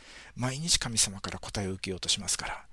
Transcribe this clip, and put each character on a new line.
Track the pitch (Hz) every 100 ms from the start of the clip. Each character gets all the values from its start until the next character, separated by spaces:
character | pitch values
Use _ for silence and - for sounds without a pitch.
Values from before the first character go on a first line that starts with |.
| - - - -
毎 | 127 135
日 | 170 -
神 | 117 113
様 | - 98
か | -
ら | -
答 | - 107
え | 95
を |
受 | 95
け | 98
よ | 90
う |
と | -
し | -
ま | 90
す | -
か | -
ら、 | - -